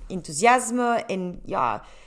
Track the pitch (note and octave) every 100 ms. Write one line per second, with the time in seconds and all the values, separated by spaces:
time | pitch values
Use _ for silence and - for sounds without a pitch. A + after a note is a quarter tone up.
0 | - F#3+ D#3+ D3 A#3 B3+ A3+ B3 A#3+ A#3
1 | - F#3+ F3+ F3 - F#3+ A#2+ G#2+ - -